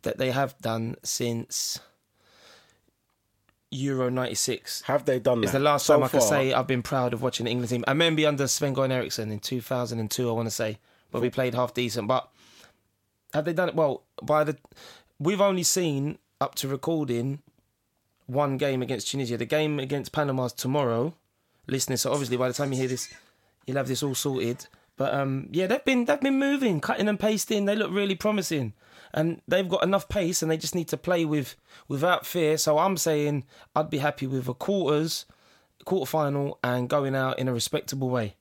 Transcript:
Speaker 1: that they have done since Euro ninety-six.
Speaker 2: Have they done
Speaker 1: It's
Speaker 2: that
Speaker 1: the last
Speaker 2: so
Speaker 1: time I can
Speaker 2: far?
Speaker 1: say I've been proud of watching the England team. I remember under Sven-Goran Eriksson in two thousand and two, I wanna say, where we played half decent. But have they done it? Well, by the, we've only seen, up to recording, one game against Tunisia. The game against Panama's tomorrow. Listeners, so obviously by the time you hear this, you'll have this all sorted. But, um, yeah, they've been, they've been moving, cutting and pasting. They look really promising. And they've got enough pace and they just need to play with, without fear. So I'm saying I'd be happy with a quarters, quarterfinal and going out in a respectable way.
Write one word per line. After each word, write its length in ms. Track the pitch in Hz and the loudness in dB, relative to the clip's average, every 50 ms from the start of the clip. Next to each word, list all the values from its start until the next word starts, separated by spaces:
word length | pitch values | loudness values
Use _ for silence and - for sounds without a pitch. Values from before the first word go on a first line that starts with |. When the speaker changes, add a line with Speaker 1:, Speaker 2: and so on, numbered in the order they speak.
| - | -4
Speaker 1:
that 140 | - 107 - | -4 -4 -2
they 120 | 131 127 | -2 -2
have 240 | 123 135 139 135 - _ | 0 0 -2 -2 -4 _
done 360 | - 117 113 113 113 117 - - - | -6 -4 -4 -2 -4 -6 -8 -8 -8
since 760 | - - - 127 120 117 117 117 - - - - - - - - _ _ _ _ _ _ _ _ _ _ - - - - - _ _ _ _ _ _ _ _ _ _ _ _ _ _ _ _ _ _ _ _ _ _ | -8 -4 -4 -2 -2 -2 -4 -6 -6 -6 -6 -4 -4 -6 -8 -10 _ _ _ _ _ _ _ _ _ _ -20 -20 -20 -20 -20 _ _ _ _ _ _ _ _ _ _ _ _ _ _ _ _ _ _ _ _ _ _
Euro 380 | - 131 135 139 139 127 127 123 | -8 -4 -2 -2 0 0 0 0
ninety-six. 720 | 127 127 127 - - - - - 117 - _ - - - - | 0 0 -2 -2 -2 -2 -2 -2 -2 -4 _ -10 -10 -8 -2
Speaker 2:
Have 220 | - 135 147 127 | 0 0 2 2
they 140 | - 131 127 | 2 0 2
done 240 | 110 139 123 117 110 | 4 4 4 4 2
Speaker 1:
It's 80 | 98 | 2
Speaker 2:
that 80 | 107 135 | 2 2
Speaker 1:
the 40 | 139 | 4
last 220 | 151 147 139 - | 4 4 4 6
Speaker 2:
so 80 | - 151 | 6 6
Speaker 1:
time 80 | 147 - | 6 6
I 40 | 127 | 4
can 120 | - 143 | 4 4
Speaker 2:
far? 60 | 120 104 | 6 6
Speaker 1:
say 240 | 151 143 135 131 - | 4 4 2 2 2
I've 120 | - 131 - | 2 2 2
been 140 | 135 123 | 0 0
proud 320 | 117 - 143 135 123 123 120 | 0 0 0 2 2 2 0
of 80 | 110 | 0
watching 240 | 120 127 - - 117 | -2 -2 -2 0 -2
the 60 | 120 | 0
England 180 | 117 123 123 110 | 0 0 0 0
team. 140 | 123 120 117 - | -2 0 0 2
I 40 | |
remember 340 | 135 151 170 170 160 151 151 151 | 2 4 4 4 4 4 4 2
under 200 | 147 135 139 127 | 2 2 0 0
Sven-Goran 440 | - - 151 143 131 131 135 131 | 0 0 0 0 2 2 2 2
Eriksson 400 | 131 127 113 - - - 110 107 | 2 0 0 -2 -4 -4 -4 -4
in 80 | 107 101 | -4 -6
two 220 | - - 135 123 | -4 -4 -4 -4
thousand 380 | 113 - 135 123 123 113 120 113 | -2 -2 -2 -2 -2 -2 -2 -4
and 100 | 110 104 | -2 -2
two, 180 | - - 127 120 | 0 0 0 0
I 40 | 113 | 0
wanna 160 | 113 117 113 | 0 -2 -2
say, 300 | - - 123 110 107 - _ _ _ _ _ _ | -2 -2 -2 -4 -4 -6 _ _ _ _ _ _
where 100 | - 120 | -4 -2
we 80 | 127 127 | 0 0
played 240 | - - 131 127 117 | 0 0 -2 0 2
half 200 | 123 127 117 - | 0 0 0 0
decent. 340 | - 123 117 104 120 101 107 | -2 -2 -2 -2 -4 0 0
But 220 | 127 127 - - _ _ - - - - - - _ _ _ _ _ _ _ _ _ _ _ _ - | 0 0 0 -4 _ _ -20 -20 -20 -20 -20 -20 _ _ _ _ _ _ _ _ _ _ _ _ -4
have 120 | 147 151 | -2 -2
they 80 | 170 170 | 0 0
done 160 | 165 185 170 | 0 0 0
it? 60 | - | 2
Well, 280 | 180 160 143 131 - _ _ _ - - | 2 2 2 2 -2 _ _ _ -14 -2
by 200 | 110 147 151 151 | 0 2 2 2
the, 140 | 147 151 - _ - - - - - - - _ _ _ _ | 2 -2 -6 _ -20 -20 -20 -20 -20 -20 -20 _ _ _ _
we've 220 | 143 160 208 185 | 0 0 2 4
only 200 | 202 202 190 185 170 | 4 2 2 2 0
seen, 540 | - - 185 180 160 143 139 139 147 - - _ _ _ _ | 2 2 2 2 2 0 0 -2 -2 -4 -8 _ _ _ _
up 140 | 147 135 - | -4 -2 -2
to 120 | - - 135 | -6 -6 -4
recording, 760 | 135 131 - - 165 160 151 131 120 117 120 135 139 147 _ _ _ _ _ _ _ _ _ _ _ _ _ _ _ _ _ | -4 -4 -2 0 0 0 0 0 -2 -2 -2 -2 -4 -6 _ _ _ _ _ _ _ _ _ _ _ _ _ _ _ _ _
one 320 | - 123 139 147 143 135 131 | -4 0 0 0 2 0 0
game 240 | 147 139 135 127 | 0 0 0 0
against 260 | 127 - 131 - - - | -2 -2 -4 -4 -4 -4
Tunisia. 280 | - 139 135 117 120 113 | -4 -4 -2 -2 -2 -4
The 80 | 120 | -2
game 340 | 110 151 151 156 151 151 143 | 0 0 0 2 2 0 -2
against 320 | 135 135 143 143 127 - - | -2 -2 -4 -4 -4 -4 -2
Panama's 400 | 156 151 143 135 131 127 123 - | -2 0 0 0 0 -2 -2 -4
tomorrow. 600 | - - 127 135 147 143 123 117 113 123 160 170 _ _ _ _ _ _ _ _ _ _ - | -4 -4 -2 0 0 2 2 2 0 0 -2 -4 _ _ _ _ _ _ _ _ _ _ -6
Listeners, 340 | 127 135 - - 135 117 | -4 -2 -2 -2 -2 -2
so 100 | - - | 0 0
obviously 260 | 120 147 139 120 123 123 | 0 0 0 -2 0 0
by 100 | 127 127 | 0 -2
the 80 | 123 | 0
time 160 | - 147 139 135 | -2 -2 -2 0
you 60 | 127 | -2
hear 80 | 131 127 | -2 -2
this, 260 | 127 123 - - - - _ _ _ _ _ _ _ _ _ - | -2 -4 -6 -10 -12 -20 _ _ _ _ _ _ _ _ _ -4
you'll 100 | 131 139 | -4 -2
have 100 | 135 127 | -2 -2
this 140 | 131 123 | -2 -2
all 140 | - 143 131 | -2 -2 -2
sorted. 500 | - - 147 135 127 - 117 123 127 - - - _ _ _ _ - | -2 -2 -2 -2 0 -2 -2 -2 -4 -8 -20 -20 _ _ _ _ -4
But, 160 | 135 139 - | -2 0 0
um, 340 | 139 139 135 135 135 - - | 0 0 -2 -2 -4 -6 -4
yeah, 160 | - 170 185 185 | -2 -2 0 2
they've 180 | 233 262 - | 0 0 2
been, 200 | - 269 247 240 | 2 2 2 4
they've 140 | 240 294 285 | 2 2 2
been 200 | 277 277 269 269 | 2 2 2 2
moving, 420 | 277 277 277 277 269 226 185 151 | 2 2 2 2 2 2 2 2
cutting 260 | - - 233 - 190 214 | 0 -2 0 0 2 0
and 120 | 208 196 | 0 2
pasting. 460 | - 220 214 202 - - 220 208 202 | 2 0 2 0 0 0 0 0 2
They 100 | 196 208 | 2 2
look 160 | 220 214 - | 0 0 0
really 240 | 175 202 202 202 196 | 0 0 0 0 -2
promising. 580 | 170 - 208 214 208 180 - 165 147 127 107 104 _ _ - - - - - - | 0 0 0 0 0 0 0 -2 -2 -2 -4 -6 _ _ -20 -20 -20 -20 -8 -2
And 280 | 151 156 170 165 - _ - | 0 0 0 -2 -4 _ 0
they've 200 | - 185 196 180 | 0 0 2 2
got 120 | 170 - - | 0 0 2
enough 260 | 180 196 196 - - | 2 2 0 0 -2
pace 320 | - 208 185 165 180 - | -2 0 0 0 0 0
and 100 | - 156 | 0 0
they 60 | 160 160 | 0 -2
just 180 | 160 151 - | -2 -4 -2
need 120 | 185 165 - | -4 -2 -2
to 80 | - 143 | -6 -6
play 260 | - 175 185 170 165 | -2 0 0 2 2
with, 300 | 151 151 151 135 - - _ _ _ - - - _ | 2 0 0 -2 -4 -10 _ _ _ -20 -20 -10 _
without 380 | 139 139 147 180 180 - - | -4 0 2 2 2 2 0
fear. 320 | - - 175 160 151 156 156 | -4 -2 0 2 2 2 2
So 200 | - 160 151 151 | 2 2 4 4
I'm 180 | 170 190 190 165 | 4 2 2 0
saying 480 | - 170 156 147 147 147 147 143 123 _ - - - _ _ | 0 0 2 2 2 0 0 -2 -4 _ -18 -20 -20 _ _
I'd 140 | 156 156 156 | -2 -2 0
be 100 | - 143 | -2 0
happy 280 | 139 147 - - 139 131 | 0 0 -2 -2 -6 -4
with 200 | 135 131 123 131 | -2 -2 -2 -4
a 40 | 127 | -6
quarters, 720 | _ - - 202 196 175 135 151 147 156 165 - - - _ - _ _ _ _ _ _ _ _ _ - | _ -2 -2 0 0 2 2 2 2 0 -2 -4 -6 -8 _ -20 _ _ _ _ _ _ _ _ _ -4
quarterfinal 720 | - 185 190 135 - - 156 151 143 143 143 143 143 - - - | -2 0 0 0 0 0 0 2 2 0 0 -2 -2 -4 -4 -2
and 260 | 123 123 123 123 123 | -2 0 0 0 0
going 260 | - 147 139 135 135 | 0 0 0 0 -2
out 240 | 135 131 131 127 - | -2 -2 -2 -2 -2
in 80 | 131 131 | -2 -2
a 60 | 123 | 0
respectable 560 | 117 117 - - 151 - - - 135 135 127 | -2 -2 -2 -4 -4 -6 -4 -6 -4 -2 0
way. 260 | 123 123 113 101 - _ | 0 0 -2 -2 -6 _